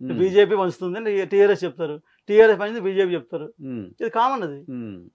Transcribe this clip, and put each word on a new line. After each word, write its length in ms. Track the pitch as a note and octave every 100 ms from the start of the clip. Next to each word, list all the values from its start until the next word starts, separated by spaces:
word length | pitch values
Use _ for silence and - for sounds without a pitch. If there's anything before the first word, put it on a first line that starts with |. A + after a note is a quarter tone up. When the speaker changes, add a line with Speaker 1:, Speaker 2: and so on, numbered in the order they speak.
Speaker 1:
మ్మ్. 160 | C3 -
Speaker 2:
బీజేపీ 380 | F#3+ F#3+ G3 G3+
పంచుతుంది 420 | F3+ - F3+ G3
అంటే 260 | A3 G3+
టీఆర్ఎస్ 400 | F3+ G3+ G3+ G3+
చెప్తారు, 360 | F3 C#3 D#3 D3+ _ _ -
టీఆర్ఎస్ 320 | G#3 A3 G3
పంచింది 200 | G#3 A#3
బీజేపీ 340 | F#3+ F#3+ F#3
చెప్తారు. 380 | E3+ - E3 D3+ -
Speaker 1:
మ్మ్. 260 | C3+ A#2+ F#2 -
Speaker 2:
ఇది 100 | A3+
కామన్ 320 | A3+ B3 C4+
అది. 220 | E3+ C#3+ -
Speaker 1:
మ్మ్. 340 | B2 A2+ F#2 F2